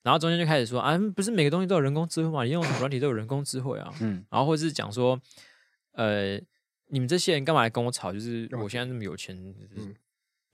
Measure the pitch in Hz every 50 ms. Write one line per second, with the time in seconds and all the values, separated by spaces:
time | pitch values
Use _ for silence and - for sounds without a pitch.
0 | _ 123 143 160 156 165 170 170 170 156 160 139 120 110 123 123 - 135 156 175
1 | 208 214 185 - 190 226 233 185 147 143 156 180 190 175 196 170 139 135 143 156
2 | 170 165 - 165 160 160 156 139 117 120 151 175 165 135 135 117 123 139 139 123
3 | 139 143 120 110 110 117 139 143 143 - - 131 127 135 120 101 - - - -
4 | 113 110 98 90 101 _ - 113 135 151 160 147 160 160 147 - 107 104 104 123
5 | 123 127 131 131 - _ - - - - - _ _ _ _ _ _ _ _ -
6 | 113 107 104 104 101 98 98 101 - _ _ _ _ _ _ _ _ _ 151 135
7 | 127 123 175 180 - 190 165 143 135 160 160 143 117 113 - 127 120 123 120 -
8 | - 92 95 104 113 120 117 117 113 - 127 117 107 98 123 123 123 127 127 117
9 | 104 92 78 - - - 95 92 92 95 95 101 101 104 101 101 107 98 110 -
10 | _ _ _ _ _ _ _ _ _ _